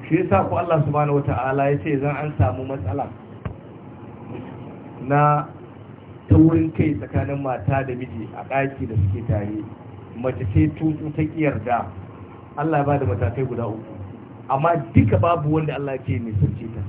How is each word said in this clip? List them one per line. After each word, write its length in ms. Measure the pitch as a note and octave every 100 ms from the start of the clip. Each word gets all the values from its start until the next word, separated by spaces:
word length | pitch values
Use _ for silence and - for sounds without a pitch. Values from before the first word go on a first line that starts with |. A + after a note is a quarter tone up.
| -
Shi 80 | D#3+
yasa 260 | F#3 F#3+ F#3
ku 60 | E3+
Allah 260 | F3 D#3+ D3
subhanahu 360 | D3 D3 C#3+
wata'ala 480 | C#3 A#2+ C3 C3+ C#3
ya 60 | C#3+
ce 180 | D#3+ C#3
zan 160 | C#3 C#3
an 140 | D3+ D3
samu 280 | C3+ B2+ C3
matsala 420 | C#3 - C#3 A#2 - - - - - - - - - - - - - - - - - - - B2+
na 380 | C#3+ D3 D3 C#3+ - - - - - - - -
taurin 460 | - D#3+ E3 D#3+
kai 200 | - D#3+ C#3+
tsakanin 460 | - C3+ C3+ C#3+
mata 420 | C#3 A#2+ G2+ C3+
da 100 | C3 B2
miji 320 | B2+ A#2 G#2+ -
a 80 |
ɗaki 420 | F#2 C3+ C#3 - B2+
da 100 | G#2+
suke 260 | G2 G2+ G#2+
tare, 360 | G#2 G#2 G#2+ G#2 - - - - -
mace 280 | B2+ B2+ C3
ce 140 | D#3 D#3 D3+
tutu 320 | D#3+ D3+ D3+
ta 100 | D3
ƙi 160 | D3 D#3+
yarda, 440 | D3+ A#2+ G#2+ A#2 G2+ - - - - - - -
Allah 200 | D3+ D3+
ya 40 |
ba 140 | C#3 C#3+
da 60 | C3
matakai 420 | F#2+ A#2+ A#2+ C3
guda 200 | A#2+ A#2
uku. 160 | - - - - - - - -
Amma 260 | C3+ D#3+ E3+ C#3+
duka 240 | - - -
babu 320 | E3+ E3+ D3
wanda 240 | D#3 D3+ C3+
Allah 200 | C#3+ C3
ya 60 |
ce 160 | B2+ C3
mai 140 | A#2 G#2
sauce 320 | - - A2+
ta. 60 | A2+